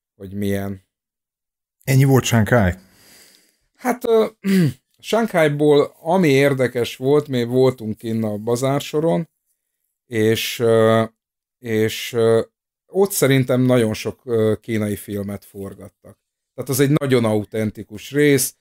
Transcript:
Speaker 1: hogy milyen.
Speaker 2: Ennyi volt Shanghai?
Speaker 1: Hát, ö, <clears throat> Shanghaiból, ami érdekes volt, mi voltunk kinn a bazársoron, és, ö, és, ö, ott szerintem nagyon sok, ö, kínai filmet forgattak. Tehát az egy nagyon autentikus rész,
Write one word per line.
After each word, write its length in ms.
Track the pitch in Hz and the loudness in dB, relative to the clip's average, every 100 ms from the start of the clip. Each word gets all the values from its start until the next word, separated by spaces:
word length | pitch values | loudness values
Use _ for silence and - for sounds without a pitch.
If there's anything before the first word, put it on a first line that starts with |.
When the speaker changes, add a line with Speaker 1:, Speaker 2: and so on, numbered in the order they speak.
| _ | _
Speaker 1:
hogy 200 | - 98 | -20 -14
milyen. 480 | 101 101 98 98 98 _ _ _ _ _ _ _ _ _ _ | -6 -4 -4 -6 -12 _ _ _ _ _ _ _ _ _ _
Speaker 2:
Ennyi 200 | - 135 | 0 2
volt 200 | 135 131 | 4 4
Shanghai? 480 | - 117 104 123 92 85 _ _ _ - _ _ _ _ _ | 4 2 4 2 2 -2 _ _ _ -20 _ _ _ _ _
Speaker 1:
Hát, 300 | _ 254 240 | _ -6 -4
ö, 220 | 233 226 220 - | 0 0 0 -4
<clears throat> 280 | 196 190 156 - _ _ | 0 2 2 -2 _ _
Shanghaiból, 1000 | - 214 220 180 156 147 151 143 139 - | -4 -2 0 0 0 2 4 4 2 -4
ami 260 | - 185 165 | -2 2 4
érdekes 680 | 135 143 135 123 123 113 - | 4 2 2 -2 -2 -6 -4
volt, 320 | 131 147 143 | 0 0 0
mi 160 | 127 | -4
voltunk 520 | 117 127 131 127 107 104 | -2 2 2 0 -6 -8
kinn 260 | 117 113 | -6 -4
a 140 | 110 104 | -4 -4
bazársoron, 920 | 110 120 135 139 - 151 160 170 165 _ _ _ _ _ _ _ _ | -4 -2 -2 -4 -4 -4 -2 -2 -4 _ _ _ _ _ _ _ _
és, 520 | 117 107 110 - - | 0 0 0 -4 -2
ö, 440 | 117 113 110 113 110 _ _ _ _ _ | 2 4 4 2 0 _ _ _ _ _
és, 540 | 123 110 110 - - | -4 -2 -2 -4 -6
ö, 280 | 120 113 113 107 _ _ _ _ | 0 2 2 0 _ _ _ _
ott 180 | 185 196 | -2 0
szerintem 500 | - 139 135 127 127 | 2 2 2 2 0
nagyon 340 | 127 123 110 | 2 2 0
sok, 260 | 107 113 - | -4 -8 -10
ö, 300 | 127 117 110 107 | -4 -2 0 -2
kínai 360 | - 113 107 101 | -4 -4 -4 -6
filmet 480 | - 101 98 101 | -8 -10 -8 -12
forgattak. 720 | - 101 98 95 90 _ 95 95 _ _ _ | -14 -16 -16 -16 -20 _ -20 -20 _ _ _
Tehát 160 | - 135 | -12 -6
az 100 | 135 | 0
egy 100 | 143 | 2
nagyon 340 | 151 143 127 | 0 0 0
autentikus 840 | 113 107 104 113 107 113 104 104 - | 0 -2 -4 -6 -6 -8 -16 -18 -8
rész, 460 | 139 147 139 131 - | 0 2 2 -2 -10